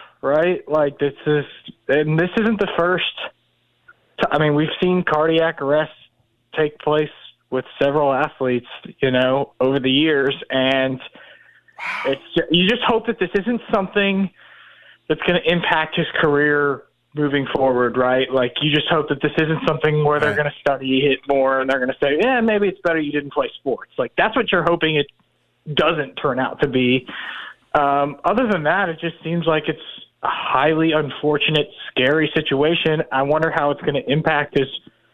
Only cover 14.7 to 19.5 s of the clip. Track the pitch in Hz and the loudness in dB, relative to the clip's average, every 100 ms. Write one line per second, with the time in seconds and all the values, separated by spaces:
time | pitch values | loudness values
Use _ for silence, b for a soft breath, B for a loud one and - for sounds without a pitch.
14.7 | B B B - 151 - 175 160 175 - | B B B -4 -2 2 2 2 0 2
15.7 | 165 156 - 160 - 160 143 147 147 143 | 0 0 -2 -2 0 2 2 2 2 0
16.7 | 131 - _ _ 147 147 139 131 - 135 | -2 -8 _ _ -4 0 0 -2 0 2
17.7 | 123 123 117 127 127 131 131 123 - 151 | 2 2 2 2 2 2 0 0 0 0
18.7 | 147 - 165 151 143 147 156 156 | 0 0 0 0 -2 -2 0 0